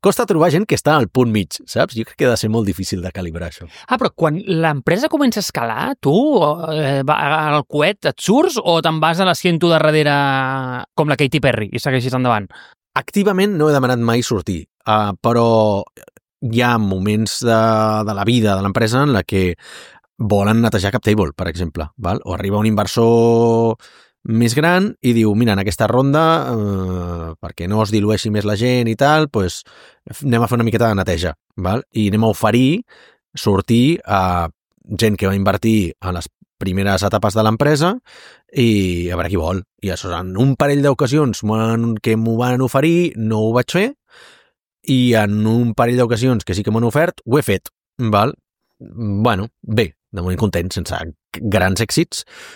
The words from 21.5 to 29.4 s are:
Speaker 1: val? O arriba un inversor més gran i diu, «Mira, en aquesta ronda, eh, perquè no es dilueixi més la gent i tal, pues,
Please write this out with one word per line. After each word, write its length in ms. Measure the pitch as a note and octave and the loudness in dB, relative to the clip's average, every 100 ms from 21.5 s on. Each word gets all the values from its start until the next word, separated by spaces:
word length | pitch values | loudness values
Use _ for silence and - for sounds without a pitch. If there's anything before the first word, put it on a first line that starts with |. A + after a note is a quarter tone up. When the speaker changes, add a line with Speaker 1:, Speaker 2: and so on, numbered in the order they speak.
| E2 F2 D#2+ D2+ - | -6 -8 -6 -10 -8
Speaker 1:
val? 240 | F#2 G#2 | -6 -6
O 100 | - F2 | -6 -6
arriba 240 | G2 G#2 | -2 0
un 80 | A2 | 2
inversor 1080 | G#2+ G2 - A#2 A#2 A#2 A2+ A#2 A2+ A2+ A2+ - - _ _ - | 0 0 2 4 4 4 4 4 2 0 -2 -12 -20 _ _ -2
més 240 | A2+ A#2+ | 0 2
gran 380 | A#2+ E3 F3+ G#3 - | 2 2 2 0 0
i 140 | B2 A#2 | 0 4
diu, 160 | G#2+ | 2
«Mira, 220 | G#2 A#2+ G2+ | 2 2 0
en 40 | |
aquesta 240 | G2 - G#2+ | -2 -2 0
ronda, 340 | B2 C#3 D3 D#3+ E3 C3 | 2 2 2 2 2 -2
eh, 760 | A#2 G#2 F#2+ F#2 F#2 F2 F2 E2 E2 | -4 -2 -4 -4 -6 -6 -8 -10 -12
perquè 240 | E2 - F2 | -14 -10 -4
no 120 | G#2+ | 0
es 80 | G#2+ | 2
dilueixi 360 | G#2+ G#2 G#2+ A2+ | 2 2 0 0
més 160 | G#2+ | -2
la 120 | G#2 G#2 | -2 0
gent 320 | B2 B2 A#2 | 0 0 0
i 20 | |
tal, 360 | A2 C#3 D#3 D3+ | 2 4 4 2
pues, 300 | A2+ | 0